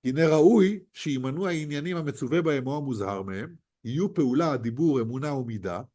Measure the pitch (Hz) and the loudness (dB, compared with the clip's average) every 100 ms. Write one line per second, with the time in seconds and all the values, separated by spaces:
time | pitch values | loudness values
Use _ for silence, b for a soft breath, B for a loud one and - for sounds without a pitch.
0 | 127 135 160 156 165 233 190 208 - - | -2 2 4 8 8 8 4 2 -10 -8
1 | 156 135 127 151 190 165 151 147 165 175 | -4 -4 -4 -4 -4 -4 -4 -6 -4 -4
2 | 147 - 123 165 160 143 127 147 143 110 | -4 -6 -2 0 2 0 -2 -4 -4 -4
3 | 98 98 98 95 151 170 _ _ 110 139 | -4 -4 -6 -8 -10 -14 _ _ -6 -4
4 | 196 202 131 131 165 131 117 117 165 135 | -2 0 0 2 0 0 -4 0 2 2
5 | 113 127 147 139 120 110 92 90 135 | 0 -4 -4 -4 -6 -6 -6 -8 -10